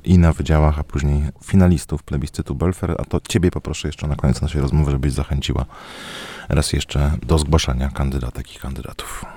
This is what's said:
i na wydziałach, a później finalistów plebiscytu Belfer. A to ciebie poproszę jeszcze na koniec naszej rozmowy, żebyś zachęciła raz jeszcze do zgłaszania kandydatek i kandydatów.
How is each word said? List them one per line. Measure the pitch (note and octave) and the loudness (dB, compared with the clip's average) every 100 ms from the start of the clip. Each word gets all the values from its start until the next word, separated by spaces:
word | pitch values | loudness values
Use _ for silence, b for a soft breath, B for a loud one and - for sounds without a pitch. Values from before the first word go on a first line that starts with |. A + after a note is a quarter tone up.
i | - F2+ | 4 6
na | E2+ | 6
wydziałach, | D#2 D2 D#2 D2+ D2 | 4 2 4 4 2
a | |
później | - C#2+ C#2+ D2 D2 - | -2 -2 0 2 0 -4
finalistów | - G2 F2+ E2 - D2+ | 2 6 6 4 0 -8
plebiscytu | - D2 D2 - - C#2+ | -4 -6 -4 -6 -6 -2
Belfer. | E2+ - E2+ - | -2 -2 -4 -4
A | - | -2
to | F2 - | -4 -2
ciebie | G#2+ F2 | 0 0
poproszę | D#2+ - - D2+ | 0 -6 -8 -8
jeszcze | - D#2 | -6 -6
na | C#2+ | 0
koniec | C#2 - | 0 0
naszej | D2+ D2+ | -2 -2
rozmowy, | C#2 D2+ C#2+ | 0 2 2
żebyś | C#2 C#2+ | 0 0
zachęciła | C2 - C#2+ C#2 C2 - B B B B B B B B | -2 -2 -2 -2 -2 -4 B B B B B B B B
raz | C#2+ - | 0 0
jeszcze | D2 - C#2+ C#2+ - | -2 -2 0 0 0
do | - D#2+ | 0 0
zgłaszania | D2 D#2 - B1+ C2+ | 2 2 2 -2 -2
kandydatek | - C#2 C2+ B1 - - - | -2 -2 -2 -6 -8 -12 -12
i | |
kandydatów. | - - - - - - - | -10 -10 -10 -12 -12 -12 -14